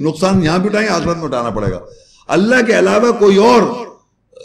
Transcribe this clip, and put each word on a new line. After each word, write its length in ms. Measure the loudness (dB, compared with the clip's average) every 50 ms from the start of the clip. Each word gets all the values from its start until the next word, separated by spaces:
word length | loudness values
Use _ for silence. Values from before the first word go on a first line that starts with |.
नुकसान 420 | -6 -6 -4 -2 -2 0 0 2 0
यहां 160 | 0 0 0
भी 100 | -2 -2
उठाएंगे, 220 | -2 -2 -2 -2
आखिरत 260 | -2 -2 -2 -4 -4 -6
में 60 | -6
उठाना 260 | -6 -6 -4 -4 -4
पड़ेगा। 360 | -6 -6 -6 -6 -6 -8 -12 -18 -20 -20 _ _ _ _ _ -4
अल्लाह 320 | -2 0 0 2 2 0
के 120 | 2 2 2
अलावा 380 | 2 2 2 2 2 2 0
कोई 260 | 0 2 2 4 4 4
और 480 | 4 4 4 4 2 0 -4 -8 -12 -16 -18 _ _ _ _ _ _ _ _ -20